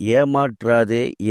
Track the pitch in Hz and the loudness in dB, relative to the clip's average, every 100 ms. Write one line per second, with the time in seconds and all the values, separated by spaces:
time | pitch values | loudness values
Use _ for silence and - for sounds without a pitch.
0 | 104 120 139 139 139 110 113 117 107 117 | 0 2 2 0 -2 -2 0 2 2 0
1 | 123 - 107 | -4 -4 0